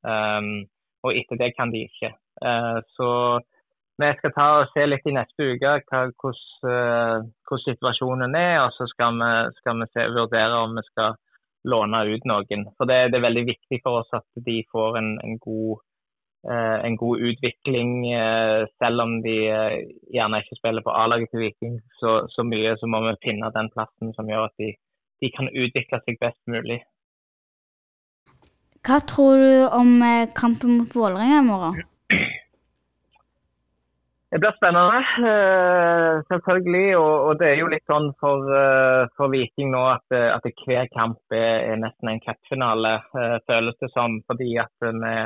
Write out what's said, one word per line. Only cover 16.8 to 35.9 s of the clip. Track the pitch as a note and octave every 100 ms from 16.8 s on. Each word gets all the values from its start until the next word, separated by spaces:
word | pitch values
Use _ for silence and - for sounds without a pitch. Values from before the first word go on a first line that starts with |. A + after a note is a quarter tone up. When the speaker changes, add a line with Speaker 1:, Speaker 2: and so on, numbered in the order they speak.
| A#2
Speaker 1:
en | A2+
god | A#2 A#2 A#2
utvikling, | A#2+ B2+ - - B2+ A#2+ B2 B2 A#2+
eh, | A2+ A2+ A2+ A2 A2 _
selv | A#2+ A#2 A#2
om | A2+
de, | A2+ A2 A2
eh, | G#2+ A2 - - - _
gjerne | B2 G#2+ G#2+
ikke | - -
spiller | A#2 A2+
på | A2
A-laget | - A2+ A#2 A#2
til | A#2 A2
Viking | - A#2 A#2+ - _
så, | A#2 A2 -
så | -
mye, | A#2+ A2 A2 A2
så | A2+
må | A2 A2+
vi | G#2+ A#2+
finne | G#2 A2
den | A2 A2
plassen | - A2 _ A2+ A2
som | A2
gjør | G#2+ A2
at | _
de, | G#2+ G#2 _ _ _ _
de | C3+
kan | - -
utvikle | C3+ B2 C3 B2+ A#2+
seg | - A2+
best | A#2+ - -
mulig. | A#2 A2 A#2 _ _ _ _ _ _ _ _ _ _ _ _ _ _ _ _ _ _ _ _ -
Speaker 2:
Hva | C#4 -
tror | - C#4 C4+
du | C4+ C4 C4
om, | A3+ B3 A#3+ A#3+
eh, | A#3 A3+ -
kampen | A#3 A#3 B3 A#3+
mot | A#3
Vålerenga | A#3+ A3 F#3 A#3 D4
i |
morgen? | B3+ G3 E3+ F3 - _ _ - - - _ _ _ _ _ _ _ _ _ _ _ _ _ _ _ _ _ _ _
Speaker 1:
Det | -
blir | G3+
spennende, | G#3+ F#3+ F3 F3+ A#3+ C4 A#3 A#3+
eh, | G#3+ G3 F#3+ F3+ F3+ E3+